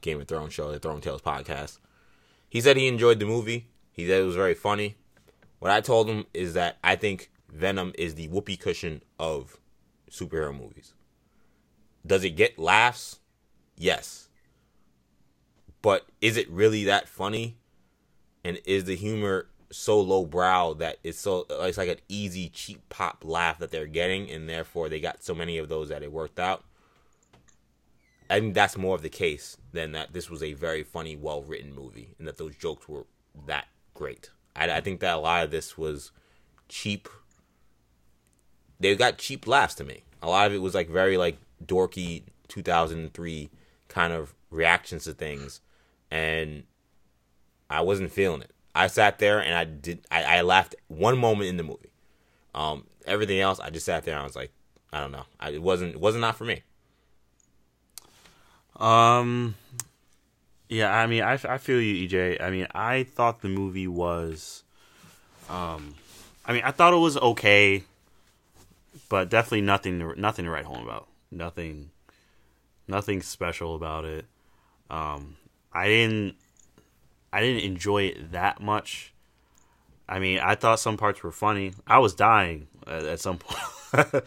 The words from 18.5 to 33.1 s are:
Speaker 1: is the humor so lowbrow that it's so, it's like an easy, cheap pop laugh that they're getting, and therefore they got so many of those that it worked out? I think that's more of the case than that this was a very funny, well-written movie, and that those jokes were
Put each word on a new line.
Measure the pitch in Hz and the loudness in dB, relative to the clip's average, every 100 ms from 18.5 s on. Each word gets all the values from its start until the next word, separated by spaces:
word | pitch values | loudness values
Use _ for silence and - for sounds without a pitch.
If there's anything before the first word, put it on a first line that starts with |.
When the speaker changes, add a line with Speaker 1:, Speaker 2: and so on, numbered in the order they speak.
| 87 | -8
Speaker 1:
is | - 98 | -2 -2
the | 92 | -2
humor | 90 104 110 104 95 - _ _ | -6 -4 -4 -2 -2 -4 _ _
so | - - 107 | -8 2 2
lowbrow | 92 95 85 87 90 92 85 | 4 2 2 2 4 4 2
that | 78 80 - | 0 -6 -6
it's | 82 80 | -10 -6
so, | 104 90 - | -2 -2 -4
it's | 73 92 92 | -4 -2 -2
like | 92 | -2
an | 85 - | -4 -8
easy, | 101 101 90 85 | -8 -6 -6 -10
cheap | - - 104 _ | -12 -16 -16 _
pop | - 90 - | -6 -6 -6
laugh | 82 82 85 80 | -6 -2 0 -2
that | 82 | -6
they're | 80 76 | -8 -6
getting, | 78 90 95 101 | -2 0 -2 -6
and | 80 80 | -10 -8
therefore | 80 80 87 80 | -8 -8 -6 -6
they | 78 | -4
got | 82 - | -6 -8
so | - | -8
many | 82 85 82 | -6 -6 -6
of | 76 | -6
those | 78 76 | -6 -6
that | 73 | -8
it | 73 | -8
worked | 78 78 - | -8 -8 -4
out? | 90 95 - _ _ _ _ _ _ _ _ _ _ _ _ _ _ _ - | -2 -4 -8 _ _ _ _ _ _ _ _ _ _ _ _ _ _ _ -2
I | 101 | 0
think | 110 | 2
that's | 101 101 - | 2 2 0
more | 95 | -2
of | 92 | -2
the | 78 | -4
case | - 87 71 - - - | -4 -2 -4 -10 -20 -12
than | 85 80 | -8 -8
that | 78 76 | -8 -10
this | 87 85 | -12 -12
was | 82 | -10
a | 78 | -10
very | 71 82 78 | -6 -6 -6
funny, | 76 85 80 76 | -6 -10 -12 -10
well-written | 76 73 71 76 71 | -8 -8 -8 -12 -12
movie, | 69 65 53 57 - | -16 -18 -18 -20 -16
and | 80 | -14
that | 73 | -12
those | 80 71 | -12 -8
jokes | 82 76 - | -8 -8 -12
were | 73 62 | -16 -16